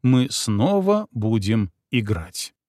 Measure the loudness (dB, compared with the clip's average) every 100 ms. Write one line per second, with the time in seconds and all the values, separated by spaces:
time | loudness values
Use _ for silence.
0 | 4 4 2 -2 -2 0 2 2 2 0
1 | -2 -4 -2 0 0 0 -2 _ _ -4
2 | -2 -4 -6 -12 -14 _